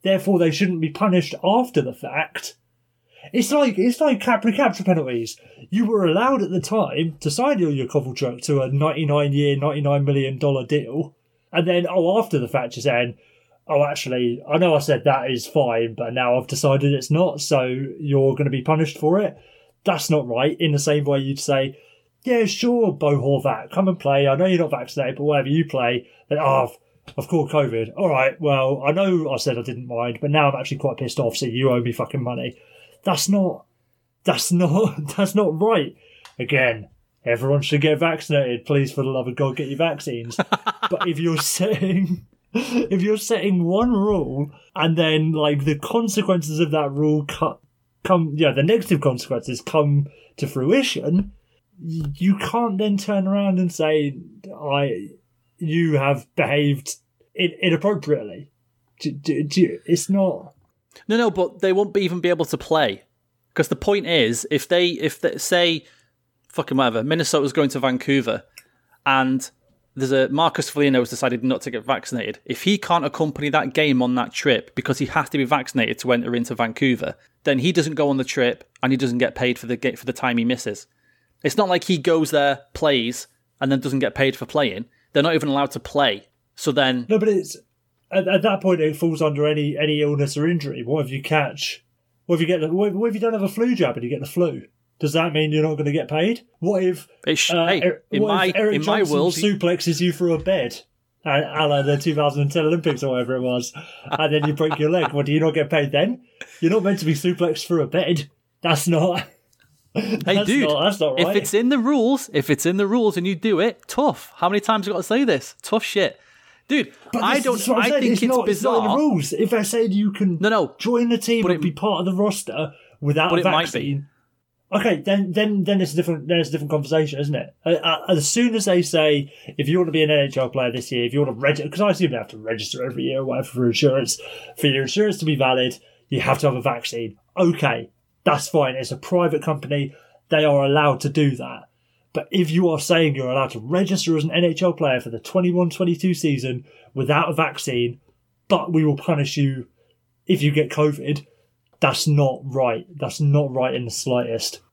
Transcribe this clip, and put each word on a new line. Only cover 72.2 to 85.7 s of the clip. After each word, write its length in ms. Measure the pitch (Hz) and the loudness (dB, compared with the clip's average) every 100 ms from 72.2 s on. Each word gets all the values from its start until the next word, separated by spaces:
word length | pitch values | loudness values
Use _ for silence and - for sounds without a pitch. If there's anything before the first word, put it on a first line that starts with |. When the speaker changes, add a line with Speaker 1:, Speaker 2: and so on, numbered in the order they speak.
| 104 104 | -6 -10
Speaker 2:
If 200 | - 120 | -8 -4
he 120 | - 202 | 0 0
can't 280 | - 170 147 | 0 0 0
accompany 420 | - 156 143 147 | -2 -4 -2 -2
that 240 | 151 135 | -2 0
game 300 | 139 151 127 | 0 2 2
on 120 | 123 127 | 2 0
that 140 | 127 | -4
trip 440 | - 147 117 - | -2 0 0 0
because 240 | - - 127 | -8 -4 -2
he 80 | 139 | 0
has 240 | 165 160 | -2 -2
to 80 | 151 | -2
be 60 | |
vaccinated 540 | 127 147 127 131 113 113 | 0 0 0 -2 -2 -2
to 120 | 127 | 0
enter 220 | 120 120 | 0 0
into 200 | 120 120 | -4 -4
Vancouver, 600 | 113 117 117 139 120 - - _ _ | -4 -4 0 0 0 -4 -10 _ _
then 140 | - 135 | -2 2
he 120 | 151 | 2
doesn't 220 | 170 160 | 2 0
go 160 | 151 147 | 0 0
on 80 | 135 | 0
the 60 | |
trip 440 | 127 - 123 123 - _ | -2 0 0 -2 -12 _
and 100 | 127 | 0
he 60 | 131 | 2
doesn't 180 | 135 120 | 0 0
get 180 | 123 | 0
paid 240 | - 127 117 | 0 -2 -2
for 60 | 117 | -6
the 100 | 120 | -4
ga-, 180 | 131 120 | -4 -4
for 80 | |
the 80 | 123 | -8
time 240 | 123 131 117 | -4 -2 0
he 80 | |
misses. 420 | 117 123 - 101 - _ _ _ _ _ | 0 -2 -6 -10 -14 _ _ _ _ _
It's 140 | 151 175 | -2 0
not 140 | 196 | 2
like 140 | 180 | 0
he 120 | - 180 | 0 0
goes 340 | 135 160 151 | 2 2 2
there, 300 | 151 143 135 - | 2 2 0 -8
plays, 520 | - 156 139 117 123 - _ _ _ | -2 0 2 -2 -8 -14 _ _ _
and 140 | 135 | -2
then 80 | 135 | 0
doesn't 200 | 135 135 | 0 -2
get 140 | 131 | -2
paid 220 | - 135 131 | 0 0 0
for 80 | |
playing. 400 | 113 156 135 95 117 _ _ | -4 -2 -2 -4 -14 _ _
They're 80 | 147 | 0
not 120 | 151 | 2
even 140 | 160 151 | 2 0
allowed 220 | 139 139 | 0 -2